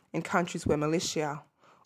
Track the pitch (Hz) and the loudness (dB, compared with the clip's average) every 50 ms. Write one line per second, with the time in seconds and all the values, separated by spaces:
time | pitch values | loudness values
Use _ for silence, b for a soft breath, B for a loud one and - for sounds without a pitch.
0 | b b b 160 170 - - 185 175 175 - 175 - - 151 151 147 151 160 180 | b b b -6 -4 2 2 2 2 2 -2 -4 0 0 2 2 2 2 2 0
1 | 180 - - 160 156 143 147 151 - _ b b b b b b b | 0 0 -2 -2 -2 -2 -4 -6 -10 _ b b b b b b b